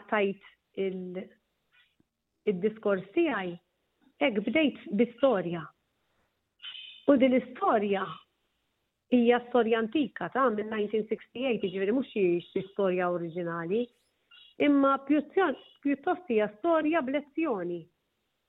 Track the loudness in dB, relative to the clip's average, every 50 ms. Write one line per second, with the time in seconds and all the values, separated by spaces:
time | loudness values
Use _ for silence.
0 | -6 -4 0 0 0 0 -2 -6 -12 -20 _ _ _ _ -8 -4 -4 -4 -4 -6
1 | -8 -8 -10 -10 -12 -14 -20 _ _ _ _ _ _ _ _ _ _ _ _ _
2 | _ _ _ _ _ _ _ _ -4 -4 -2 0 -2 -4 -4 -2 -2 -2 -2 -2
3 | -2 -4 -2 0 0 0 0 -2 -4 -6 -8 -10 _ _ _ _ _ _ _ _
4 | _ _ _ -2 -2 0 0 0 -2 0 2 2 2 2 0 -2 -10 -4 0 0
5 | 0 0 0 0 2 2 2 2 -2 -4 -6 -8 -10 -14 _ _ _ _ _ _
6 | _ _ _ _ _ _ _ _ _ _ _ _ -20 -18 -16 -16 -18 -18 -18 -6
7 | 4 4 6 6 6 4 4 2 0 -2 -8 -2 0 2 2 2 0 0 -2 -2
8 | -4 -6 -10 -16 _ _ _ _ _ _ _ _ _ _ _ _ _ _ _ _
9 | _ 2 2 4 6 6 4 2 2 0 2 2 2 4 2 0 0 0 0 -2
10 | -2 -2 -4 -8 -10 -4 0 0 2 2 2 0 -4 -4 -4 -4 -4 -2 -2 -4
11 | -2 -2 -6 -8 -8 _ -10 -6 -4 -2 -2 -2 -2 -4 -4 -2 -2 0 0 -2
12 | -2 -2 -2 0 2 2 2 0 -2 -4 -6 -8 -8 -6 -4 -2 0 0 0 0
13 | 0 -2 -2 -4 -6 -6 -8 -6 -6 -6 -6 -6 -4 -2 -2 -2 -2 -4 _ _
14 | _ _ _ _ _ _ -20 -20 -20 -14 _ 0 2 4 6 6 6 4 2 2
15 | 0 0 0 0 0 0 0 0 2 2 0 -4 -8 -20 _ _ -2 -2 -2 -2
16 | -2 -4 -4 -4 -2 -2 0 0 0 0 -4 -4 0 2 2 2 2 2 0 0
17 | 0 -2 -4 -4 -4 -6 -6 -4 -2 -2 -2 -4 -4 -6 -8 -8 -10 _ _ _
18 | _ _ _ _ _ _ _ _ _